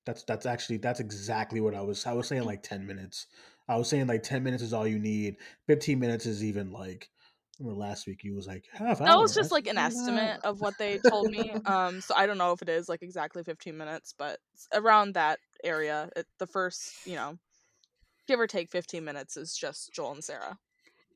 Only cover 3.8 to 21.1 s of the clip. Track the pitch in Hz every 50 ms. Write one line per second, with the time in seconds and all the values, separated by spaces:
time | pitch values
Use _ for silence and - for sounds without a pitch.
3.8 | 120 - 151 139 131 123 117 110 - - 139 127 131 131 127 117 120 110 117 110
4.8 | 110 110 107 107 107 107 107 104 104 101 101 - - - - _ _ - 147 -
5.8 | - 156 139 131 123 120 117 113 - 117 107 101 110 107 98 101 98 92 90 92
6.8 | 95 92 92 92 - - _ _ _ _ _ _ _ _ - - 135 113 104 101
7.8 | 104 104 104 - - 101 95 - 104 101 98 98 95 98 95 - - - - -
8.8 | 214 240 220 - 147 - 339 392 453 415 - - - - 349 294 214 - - 185
9.8 | 151 160 226 247 247 247 240 214 220 220 - - - 208 202 202 208 202 202 -
10.8 | 214 202 202 196 - 240 220 208 208 220 208 214 226 220 214 214 220 208 190 185
11.8 | 185 180 180 190 - - - - 196 208 202 190 180 180 175 175 180 170 165 165
12.8 | 170 - 170 - 175 180 180 170 151 143 - 175 165 170 160 - - 175 156 156
13.8 | 156 151 160 - - - - - 143 147 - - _ _ _ - - - - 208
14.8 | 214 226 214 214 202 202 185 175 156 156 156 - _ _ _ - - 170 160 156
15.8 | 156 151 151 151 156 170 - 170 165 _ _ - 185 170 - 190 185 180 - -
16.8 | - - - - - 185 175 143 113 143 165 175 _ _ _ _ _ _ _ _
17.8 | _ _ _ _ _ _ _ _ _ - 262 240 226 214 - 190 170 - - 180
18.8 | 170 - - 170 160 151 143 143 135 - - - 156 165 - - 165 143 - -
19.8 | - - - 170 147 123 139 147 - - 147 117 - - 190 - _ _ _ _
20.8 | _ _ _ _ _ _